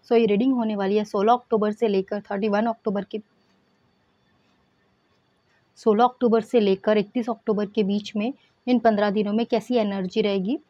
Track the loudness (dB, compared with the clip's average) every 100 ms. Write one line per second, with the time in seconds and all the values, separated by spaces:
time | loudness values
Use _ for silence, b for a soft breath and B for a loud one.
0 | _ 2 4 2 2 0 -2 -2 -2 -2
1 | -2 0 2 2 0 -2 -2 -2 0 0
2 | -2 -8 -8 -6 -2 -2 -2 -4 -6 -6
3 | -8 -12 -14 _ _ _ _ _ _ _
4 | _ _ _ _ _ _ _ _ _ _
5 | _ _ _ _ _ _ _ _ 0 4
6 | 2 2 2 2 2 0 2 0 2 0
7 | 0 -6 -6 -8 -4 -4 -2 -2 -2 -2
8 | -4 -6 -6 -8 b b -2 2 2 2
9 | 0 0 -2 -2 -2 -4 0 -2 0 -4
10 | -4 -2 0 0 -2 -6